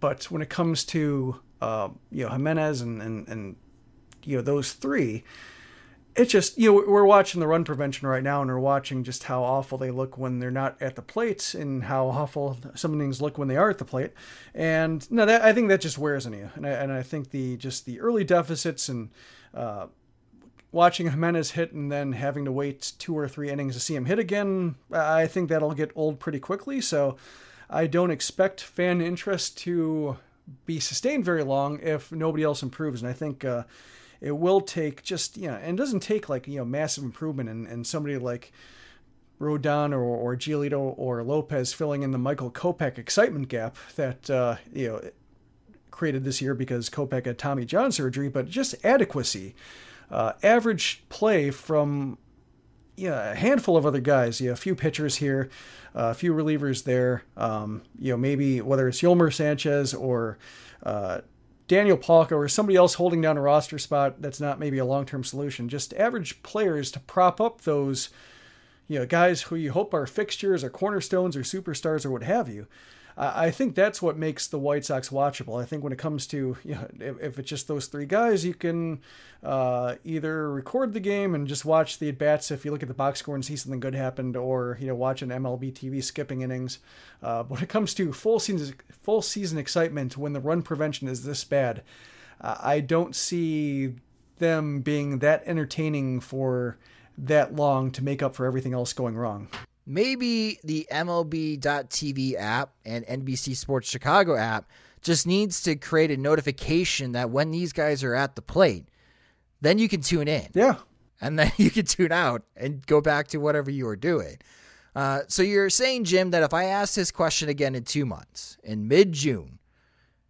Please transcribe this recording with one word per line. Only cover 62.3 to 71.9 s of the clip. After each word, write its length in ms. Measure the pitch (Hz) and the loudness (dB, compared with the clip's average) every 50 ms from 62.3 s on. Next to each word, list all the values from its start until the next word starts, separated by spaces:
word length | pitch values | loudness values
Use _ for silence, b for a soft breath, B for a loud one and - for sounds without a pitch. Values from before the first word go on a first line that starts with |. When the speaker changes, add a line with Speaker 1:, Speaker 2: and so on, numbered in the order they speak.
| 165 | 4
Speaker 1:
or 140 | 151 147 143 | 0 0 0
somebody 260 | - - 214 208 190 | 0 0 2 6 6
else 200 | 185 180 170 - | 8 8 6 6
holding 260 | - 175 180 170 165 | 2 2 2 2 2
down 160 | 160 156 156 147 | 2 2 2 2
a 40 | |
roster 380 | 139 139 147 151 147 - 156 147 | 4 4 4 4 4 2 -4 -8
spot 420 | - - 151 143 139 139 - - | -4 -2 0 2 2 2 0 -4
that's 200 | 147 143 131 - | -8 -8 -6 -4
not 180 | 147 143 139 147 | -4 -4 -4 -4
maybe 200 | 151 147 135 135 | -4 -2 -2 0
a 60 | 131 | 0
long-term 380 | 123 135 139 139 127 - 135 123 | 0 0 0 -2 -4 -6 -6 -6
solution, 460 | - - 135 143 143 127 - 120 120 | -6 -6 -6 -6 -6 -6 -6 -6 -6
just 240 | 135 143 - - - | -6 -6 -8 -6 -2
average 500 | - 202 233 247 226 170 - - - - | 0 0 0 0 -2 -6 -8 -10 -14 -12
players 480 | - - 208 214 190 165 147 135 131 | -8 -4 0 0 0 0 0 -2 -6
to 80 | - 131 | -8 -10
prop 400 | - - - 190 180 180 175 - | -12 -2 2 4 4 6 4 4
up 220 | 214 233 226 - | 2 0 0 -2
those, 480 | - 165 151 143 139 139 135 131 - - B B B B B B B B B B B B B B B - | -2 0 0 2 0 0 -2 -4 -6 -8 B B B B B B B B B B B B B B B -6
you 120 | 151 143 | -4 -4
know, 60 | 123 | -2
guys 380 | 120 175 170 175 180 175 165 - | 0 4 4 4 4 4 2 -2
who 120 | - 175 | -6 -6
you 160 | 165 160 143 | -4 -4 -2
hope 220 | 120 180 208 208 - | 0 -2 0 0 0
are 120 | 160 135 | -2 -2
fixtures 560 | 127 - - 214 208 - - - 196 190 170 - | -2 -2 -4 -4 -4 -4 -2 0 0 2 2 0
or 60 | 127 | -4
cornerstones 680 | - - 185 202 208 190 - - - 185 185 180 147 139 | -4 -4 -2 -2 -2 -2 -2 0 0 0 2 0 -2 -4
or 40 | |
superstars 640 | 123 - - 190 185 - 151 - - 165 | -4 -6 -6 -6 -6 -6 -6 -4 -2 -2